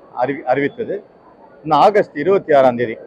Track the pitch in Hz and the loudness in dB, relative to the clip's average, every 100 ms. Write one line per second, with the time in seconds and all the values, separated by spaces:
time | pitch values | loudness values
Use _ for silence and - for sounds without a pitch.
0 | - - 127 139 - 131 143 139 113 196 | -14 -6 -4 -4 -2 -2 -2 -6 -8 -10
1 | - _ _ - - - 151 147 180 208 | -12 _ _ -20 -20 -16 -2 2 4 2
2 | - 151 147 196 - 143 131 117 120 117 | 0 -2 0 0 2 4 4 2 -4 -8